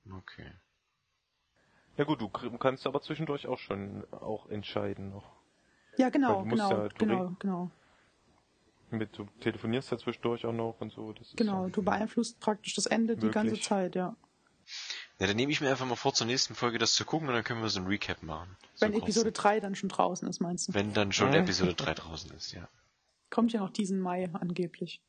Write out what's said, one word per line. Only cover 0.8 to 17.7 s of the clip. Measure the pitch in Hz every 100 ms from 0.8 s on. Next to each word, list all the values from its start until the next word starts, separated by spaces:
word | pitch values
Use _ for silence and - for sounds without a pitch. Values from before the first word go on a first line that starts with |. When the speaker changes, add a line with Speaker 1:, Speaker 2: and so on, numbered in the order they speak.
| _ _ _ _ _ _ _ _ _ _ _ -
Speaker 2:
Ja |
gut, | 147 151
du | 107
kr-, | - 120 117
kannst | 135 131 139
aber | 139
zwischendurch | - 151 156 143 -
auch | 127
schon | - 98 98 101 -
auch | - - 107 -
entscheiden | 104 98 107 101 101 98
noch. | 98 - - _ _ _ _ _ -
Speaker 3:
Ja, | 254
genau, | 294 262 196
Speaker 2:
Weil |
du | 208
musst | 233 202
Speaker 3:
genau, | 208
Speaker 2:
ja, | 202
du | -
Speaker 3:
genau, | 220 147 180
Speaker 2:
re-, | 180
Speaker 3:
genau. | 196 180 180 _ _ _ _ _ _ _ _ _ _ _ _
Speaker 2:
mit, | 113 107 -
du | 101 -
telefonierst | 113 104 113 120 -
ja | 117
zwischendurch | - 113 120 117 113
auch |
noch | 117 113 -
und | 110
so, | 110 110
das | 107 -
ist | -
Speaker 3:
Genau, | 214 190 185
Speaker 2:
ja |
Speaker 3:
du | 202
beeinflusst | 196 196 220 - 233 -
praktisch | - 208 - -
das | 196
Ende | 220 226 226
die | 214
ganze | 214 220
Speaker 2:
möglich. | 220 -
Speaker 3:
Zeit, | 202 180 185
ja. | 180 - _ _ _ _ - - - - - _
Speaker 1:
Na, | 95
dann | 107
nehme | 139
ich | 147
mir | 143
einfach | 131 131
mal | 120
vor, | 139 -
zur | 117
nächsten | 127 - 113
Folge | 120 113
das | 113 -
zu | -
gucken | 156 156
und | 120
dann |
können | 107 117
wir |
so | 110